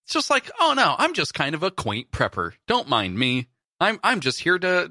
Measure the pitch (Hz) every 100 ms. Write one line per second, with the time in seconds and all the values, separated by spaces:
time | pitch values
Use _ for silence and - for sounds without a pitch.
0 | - 320 - 277 - 466 330 269 196 135
1 | 320 311 151 - 143 156 185 - 113 104
2 | 123 - 117 - 85 - - 240 139 120
3 | 95 92 127 127 123 _ _ - 196 220
4 | 220 233 - - 170 180 185 180 175